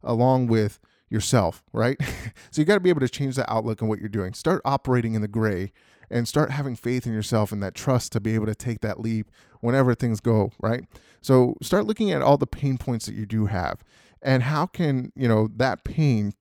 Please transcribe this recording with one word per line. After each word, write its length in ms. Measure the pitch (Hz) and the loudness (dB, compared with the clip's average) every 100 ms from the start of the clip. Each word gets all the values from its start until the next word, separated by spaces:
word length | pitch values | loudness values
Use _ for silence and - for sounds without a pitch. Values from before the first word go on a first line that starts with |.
along 440 | - 117 123 131 123 | -2 2 2 2 2
with 320 | 113 104 - _ _ _ | 2 0 -4 _ _ _
yourself, 540 | 110 - 127 90 - _ | -4 2 2 2 -2 _
right? 260 | - 113 139 | -2 0 0
<laughs> 80 | 143 - - - - | -4 -6 -12 -16 -12
So 100 | - | -2
you 40 | 151 | 2
gotta 140 | 208 | 4
be 100 | 180 | 4
able 100 | 165 | 2
to 100 | 127 | 0
change 260 | - 139 127 | -2 -4 -2
the 160 | 123 | -2
outlook 300 | 113 113 107 | -2 -2 -4
on 60 | 110 | -2
what 120 | 107 | -2
you're 100 | 107 | -4
doing. 240 | 101 92 | -6 -6
Start 280 | - - 170 | -4 0 0
operating 520 | - 139 - 123 117 113 | 0 -2 0 0 0 -2
in 80 | |
the 40 | 104 | -2
gray 440 | 104 110 95 98 _ _ _ _ | 0 0 0 -6 _ _ _ _
and 180 | 117 117 | -4 -2
start 240 | - 156 | 0 0
having 240 | 139 139 120 | -2 -6 -6
faith 320 | 120 127 120 | -4 -4 -2
in 60 | |
yourself 380 | 110 104 113 104 | -4 0 0 0
and 120 | 104 | -2
that 100 | 98 | -6
trust 380 | - - 127 - | -6 0 0 0
to 80 | 117 | -4
be 160 | 104 110 | -2 -2
able 100 | 107 | -2
to 80 | |
take 280 | 104 127 113 | -4 -6 -4
that 180 | 110 101 | -4 -4
leap 320 | 113 110 107 _ _ _ | -4 -4 -6 _ _ _
whenever 340 | 117 131 127 120 | 0 4 4 2
things 240 | 123 110 | 0 -2
go, 320 | - 110 101 - | 2 2 2 -2
right? 240 | 110 120 - - _ _ | -4 -4 -6 -20 _ _
So 340 | - 131 123 - | 4 4 4 0
start 220 | - 185 214 | -2 0 0
looking 260 | 214 214 | 0 0
at 100 | 151 | 0
all 160 | 135 143 | 4 4
the 80 | 135 | 2
pain 320 | - 143 131 | -2 -2 -2
points 300 | - 117 - | -2 -6 -6
that 80 | 104 | -10
you 100 | 104 | -4
do 220 | 110 107 | -2 0
have 360 | 98 90 - _ _ _ _ | 0 -4 -6 _ _ _ _
and 220 | 135 131 | 0 2
how 240 | 123 151 170 | 2 0 -2
can, 440 | - 170 131 127 - | -2 -2 0 -4 -2
you 120 | 127 | 2
know, 220 | 110 110 110 | 4 2 0
that 280 | 131 101 | -2 -2
pain 500 | - - 151 117 101 - | -6 0 2 2 0 -6